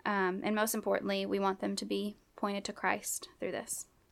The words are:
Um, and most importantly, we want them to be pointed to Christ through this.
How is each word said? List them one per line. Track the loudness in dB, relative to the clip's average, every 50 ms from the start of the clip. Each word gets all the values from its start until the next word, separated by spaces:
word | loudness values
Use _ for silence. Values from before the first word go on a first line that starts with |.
| -2
Um, | 0 2 4 2 2 2 0
and | 0 2 2
most | 2 2 2 0
importantly, | 0 2 2 2 2 2 2 0 0 0
we | 2 2 2
want | 2 2 2 0
them | -2 -2 -2
to | -2 -2
be | -2 -2 0 -2 -2 -6 -10 _ _ -8
pointed | -4 -2 -2 -2 -2 -4
to | -6
Christ | -6 0 2 2 2 2 0 -6 -6 -6 -8 -12 -10 -6
through | -6 -4
this. | -4 -4 -6 -6 -8 -8 -10 _ _ _ _ _